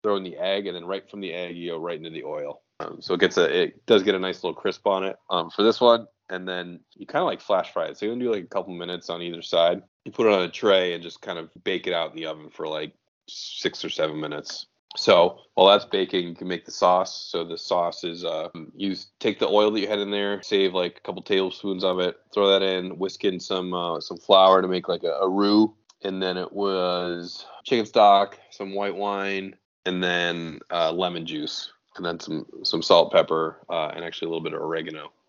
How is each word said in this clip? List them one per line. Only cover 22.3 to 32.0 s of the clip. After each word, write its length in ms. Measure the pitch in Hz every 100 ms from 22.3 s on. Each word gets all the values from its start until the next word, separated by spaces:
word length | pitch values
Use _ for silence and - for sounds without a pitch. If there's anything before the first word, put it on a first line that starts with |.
throw 160 | 104 98
that 140 | 98
in, 340 | 95 92 92 85
whisk 260 | 95 -
in 160 | 101 90
some, 340 | - 95 90
uh, 260 | 90 87 80
some 180 | - 87
flour 440 | - 98 95 95
to 60 | 92
make, 200 | 92 90
like, 160 | 85
a, 80 | 85 73
a 80 | 95
roux, 460 | 98 101 104 110 _ _ _
and 200 | 98 95
then 140 | 95 90
it 140 | 90
was 960 | 98 101 95 90 90 87 87 87 - - - -
chicken 200 | 123 107
stock, 540 | 117 104 98 98 - _
some 240 | - 98
white 220 | 98 101 92
wine, 600 | 101 101 98 98 95 - _ _ 92
and 180 | 90
then, 560 | 90 87 87 85 82 73 -
uh, 200 | 87 80
lemon 340 | 85 92 85 80
juice, 460 | 78 78 - - _ _
and 100 | -